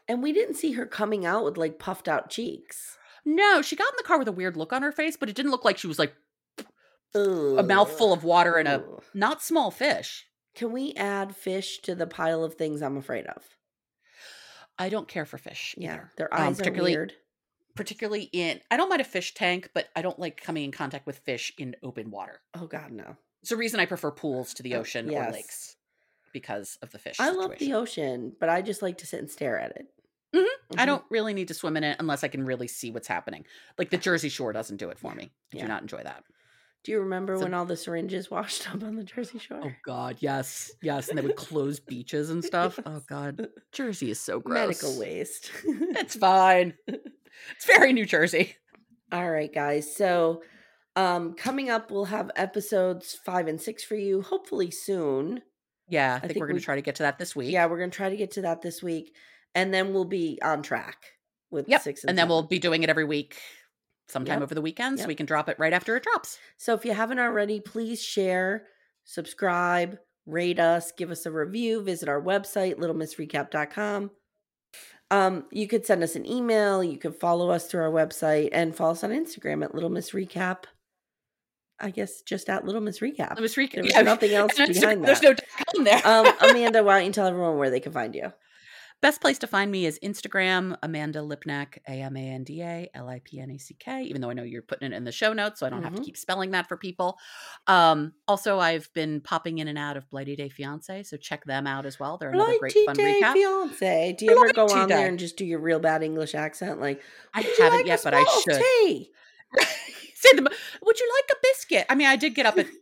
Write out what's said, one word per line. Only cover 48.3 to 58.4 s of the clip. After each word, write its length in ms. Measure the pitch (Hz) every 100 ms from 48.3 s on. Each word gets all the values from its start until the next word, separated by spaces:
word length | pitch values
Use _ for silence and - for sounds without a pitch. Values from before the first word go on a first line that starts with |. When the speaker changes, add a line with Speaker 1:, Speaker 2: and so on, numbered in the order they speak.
| 165 180 - _ _ _ _ _
Speaker 1:
All 160 | 175 180
right, 220 | 160 151
guys. 420 | 147 143 147 147 -
So, 460 | 196 175 165 165 - - _ _ _ -
um, 380 | 185 175 170
coming 360 | - 247 269 269
up, 200 | 226 220
we'll 160 | 202 196
have 240 | 208 202 -
episodes 800 | 190 208 202 202 185 180 - -
five 220 | - 180 160
and 120 | 160
six 220 | 220 220
for 100 | - 214
you, 260 | 196 190
hopefully 480 | 190 381 381 - 175
soon. 720 | - - 190 151 135 151 240 - _ _ _ -
Speaker 2:
Yeah, 240 | 165 135
I 40 | 127
Speaker 1:
I 40 |
Speaker 2:
think 120 | -
Speaker 1:
think 60 | 165
Speaker 2:
we're 60 | 151
gonna 80 | 175
Speaker 1:
we 20 |
Speaker 2:
try 120 | - 139
to 60 |
get 140 | 143 139
to 60 |
that 140 | 147 143
this 160 | 175 -
week. 140 | 127
Speaker 1:
Yeah, 140 | 180 170
we're 120 | 170
gonna 120 | 180
try 200 | 180 196
to 60 | 196
get 160 | 196
to 100 | 208